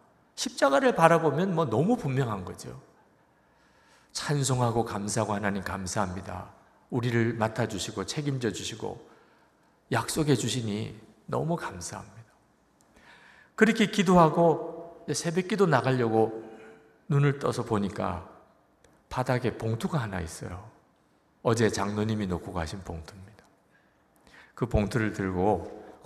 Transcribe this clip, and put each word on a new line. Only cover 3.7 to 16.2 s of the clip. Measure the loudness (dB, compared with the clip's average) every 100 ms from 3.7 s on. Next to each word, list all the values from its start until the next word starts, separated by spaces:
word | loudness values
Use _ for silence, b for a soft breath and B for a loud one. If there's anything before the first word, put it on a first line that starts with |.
| b b b b
찬송하고 | -8 -2 0 2 2 2 2
감사하고, | -2 -4 -4 -2 -2
"하나님, | 0 -2 -4
감사합니다. | -6 -6 -4 -2 -2 -4 -10 -12 -14 -20 _ _ _
우리를 | -4 0 2 0
맡아주시고 | 0 -2 0 -4 -4 -8 -8 -6
책임져 | -6 -4 -2 -4
주시고 | -4 -10 -10 -10 -10 b b b b b b b _ _
약속해 | -4 -2 -2 2
주시니 | 2 0 -4 -4 -4 -6 -12 -20 _ -6
너무 | -4 -2 -4
감사합니다." | -6 -10 -12 -12 -16 -20 -20 _ _ _ _ _ _ B B B B B B 4
그렇게 | 4 6 2
기도하고 | 2 6 8 8 6 4 4 -4 -12 -14 -14 -6
새벽 | -4 -2 -2 -2
기도 | 2 4
나가려고 | 4 4 2 2 4